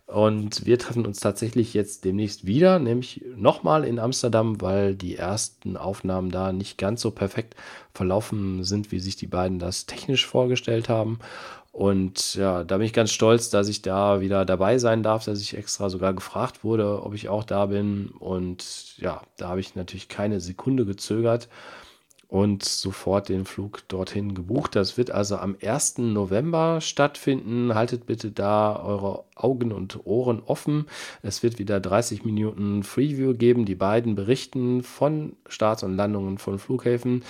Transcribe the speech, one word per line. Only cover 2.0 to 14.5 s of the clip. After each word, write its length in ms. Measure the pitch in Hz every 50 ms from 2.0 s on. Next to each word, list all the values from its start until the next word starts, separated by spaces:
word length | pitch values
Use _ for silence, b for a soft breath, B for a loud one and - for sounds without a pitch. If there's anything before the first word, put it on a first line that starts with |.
| -
demnächst 420 | 95 95 104 107 101 - - -
wieder, 320 | 92 107 147 180 185 185 175
nämlich 460 | 135 113 117 127 127 - - - - - 127
nochmal 480 | 104 101 - - - - 160 156 156 143
in 140 | 123 120 117
Amsterdam, 640 | 110 120 131 - - 120 113 110 113 113 107 104
weil 320 | 98 92 95 101 101 98 98
die 220 | 98 92 90 -
ersten 600 | - - 90 101 104 - - - _ - 98 92
Aufnahmen 540 | - 73 92 101 - - 92 92 92 92 92
da 220 | 90 92 95 95
nicht 260 | 92 95 95 - - -
ganz 220 | - 104 117 -
so 100 | - 110
perfekt 460 | - - 101 95 - 107 - - B B B B B B B B
verlaufen 720 | - - 98 92 92 104 113 - 110 104 98 95 92 92
sind, 300 | 92 92 101 104 104 -
wie 80 | 92 92
sich 160 | 92 98 -
die 100 | - -
beiden 320 | - - 90 92 92 95 90
das 280 | 87 90 - - -
technisch 380 | - - - - - 135 123 -
vorgestellt 640 | - - 127 127 123 127 120 - - 117 113 117 -
haben. 300 | 117 110 107 110 113 117 B B B B B B B B B _
Und 640 | - - 98 101 98 95 95 92 - - - - -
ja, 300 | 98 98 95 90 87 85
da 140 | 85 95 95
bin 80 | 113
ich 60 | 110 113
ganz 180 | 117 110 107
stolz, 380 | - - 113 110 117 120 117 -
dass 180 | - 101 101 107
ich 140 | 101 -
da 380 | - 98 95 98 101 101 101 98
wieder 240 | 95 95 98 98 95
dabei 320 | 92